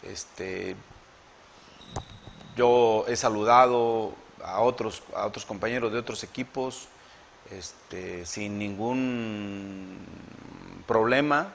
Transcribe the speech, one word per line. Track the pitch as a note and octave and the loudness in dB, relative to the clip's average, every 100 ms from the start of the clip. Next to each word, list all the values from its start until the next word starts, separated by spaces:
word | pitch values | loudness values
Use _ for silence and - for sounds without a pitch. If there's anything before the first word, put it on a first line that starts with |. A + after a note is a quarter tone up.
este, | - G2 - - F#2+ F#2 F#2+ F#2+ - - - - - - - - - - - - - - - - - - | -12 -12 -12 -10 -8 -6 -6 -8 -12 -20 -20 -20 -20 -20 -20 -20 -20 -20 -12 -12 -12 -18 -20 -20 -16 4
yo | A#2+ B2 A#2 A2 - | 6 8 6 4 2
he | A#2+ | 0
saludado | B2 G#2+ G#2+ B2 B2+ B2 A#2 A2+ G#2+ - - - | 2 2 8 8 8 6 2 0 -2 -8 -18 -16
a | F2 F#2+ | -6 2
otros, | A#2 B2 A2 - - - | 2 2 -4 -6 -10 -4
a | G#2 | -4
otros | G#2 | -4
compañeros | - G2+ A2 B2 A#2 | -10 -4 -2 -2 -2
de | A2 | -2
otros | A#2 A2 | -4 -8
equipos, | G#2 - B2+ - C3 B2 - - - - - - - | -10 -8 -8 -4 -6 -6 -18 -20 -20 -20 -20 -20 -16
este, | G2 F2 - - F#2 F#2 F2+ E2+ | -14 -14 -16 -14 -10 -8 -10 -10
sin | - G#2 G#2 | -6 -4 -4
ningún | G#2 G2 A2+ B2+ C3 A#2+ A2+ G#2+ G2+ G2+ G2 F#2+ F#2+ F#2 F#2 F2 - - - - - - F#2+ | -4 -4 -2 0 -2 -2 -4 -6 -6 -8 -10 -12 -12 -14 -16 -16 -16 -18 -18 -16 -16 -16 0
problema | A2 A2 B2+ D3 C#3+ F#3 | 2 4 4 4 2 0